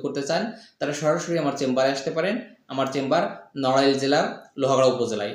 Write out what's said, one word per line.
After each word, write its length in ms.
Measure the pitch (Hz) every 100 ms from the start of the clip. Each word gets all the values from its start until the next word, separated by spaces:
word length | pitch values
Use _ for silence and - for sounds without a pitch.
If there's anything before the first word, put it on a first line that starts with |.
| 139
করতে 160 | 143 139
চান 120 | 170 226 - - -
তারা 140 | 143 147
সরাসরি 340 | 151 170 170 165
আমার 120 | 143 135
চেম্বারে 300 | 131 127 135 139
আসতে 160 | 160 160
পারেন। 180 | 185 240 - - -
আমার 160 | 135 131
চেম্বার 300 | 143 131 160 - - - 143
নড়াইল 300 | 131 135 139 127
জেলার 240 | 139 151 - - - -
লোহাগড়া 260 | 135 131 131
উপজেলায়, 400 | 120 110 104 104